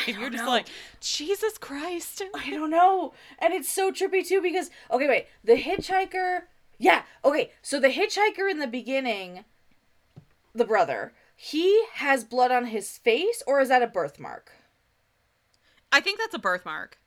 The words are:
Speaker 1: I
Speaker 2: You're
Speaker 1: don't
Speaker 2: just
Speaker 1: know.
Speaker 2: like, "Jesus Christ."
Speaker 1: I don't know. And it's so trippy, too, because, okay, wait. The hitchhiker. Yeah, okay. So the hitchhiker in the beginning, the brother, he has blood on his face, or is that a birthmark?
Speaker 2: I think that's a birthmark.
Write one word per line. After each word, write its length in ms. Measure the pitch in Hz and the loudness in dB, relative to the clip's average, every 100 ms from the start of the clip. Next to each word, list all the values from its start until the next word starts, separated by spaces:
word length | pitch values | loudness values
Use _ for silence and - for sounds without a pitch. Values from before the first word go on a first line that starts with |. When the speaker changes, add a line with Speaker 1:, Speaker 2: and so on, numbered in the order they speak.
| - | -4
Speaker 1:
I 40 | |
Speaker 2:
You're 80 | 202 | -6
Speaker 1:
don't 100 | 247 | -6
Speaker 2:
just 100 | 233 240 | -6 -2
Speaker 1:
know. 40 | |
Speaker 2:
like, 160 | 240 - - - - | -2 -2 -12 -20 -12
"Jesus 560 | - - 302 392 427 - | -8 -6 -4 -2 -2 -6
Christ." 640 | - 277 320 349 - - 381 415 | -12 -10 -8 -8 -10 -10 -10 -10
Speaker 1:
I 160 | 269 | -8
don't 180 | 302 311 | -6 0
know. 440 | 330 370 381 294 - - - | 4 6 4 -2 -10 -20 -2
And 120 | 330 | -2
it's 180 | 359 - | -2 -4
so 200 | - 381 | -2 -2
trippy, 340 | 370 381 381 349 | 0 -2 0 0
too, 120 | 381 | 0
because, 280 | 339 359 320 - - | 0 -2 -6 -10 -4
okay, 160 | 247 285 | -2 2
wait. 200 | 220 - _ | 0 0 _
The 120 | 202 247 | 4 4
hitchhiker. 880 | 254 370 - 381 381 370 359 359 349 _ _ - | 4 -4 -2 -2 -2 -2 -2 -4 -6 _ _ -2
Yeah, 240 | 262 - - - 269 | 4 4 2 -2 0
okay. 260 | 294 - _ | 2 -2 _
So 160 | - 269 | -8 0
the 100 | 262 | 2
hitchhiker 600 | 254 440 381 427 - 392 | 2 -2 0 0 0 -4
in 100 | 302 | -2
the 80 | 269 | -6
beginning, 760 | 247 214 269 254 202 185 180 - _ _ _ _ _ _ - - _ _ | -6 -4 -4 -2 -6 -8 -16 -20 _ _ _ _ _ _ -20 -20 _ _
the 120 | 220 208 | -4 0
brother, 480 | 220 339 - - _ _ _ | 2 2 0 -6 _ _ _
he 480 | - 302 370 415 440 - | -8 0 4 4 4 -2
has 280 | 277 277 | 0 0
blood 280 | 220 247 247 | 0 2 4
on 160 | 247 240 | 2 0
his 300 | 214 - - | -6 -8 -4
face, 440 | 240 233 392 466 - | 2 2 2 -2 0
or 120 | 277 | 2
is 100 | 254 | 4
that 120 | 254 | 4
a 60 | 233 | 2
birthmark? 640 | 190 151 - 151 - - - _ _ _ _ _ _ _ _ _ _ _ _ - | -2 -4 -6 -14 -14 -18 -20 _ _ _ _ _ _ _ _ _ _ _ _ 2
Speaker 2:
I 120 | 277 | 2
think 180 | 370 403 | 2 -4
that's 160 | 440 294 | -4 -4
a 40 | |
birthmark. 580 | 196 180 170 156 - - | -2 -2 -4 -10 -12 -16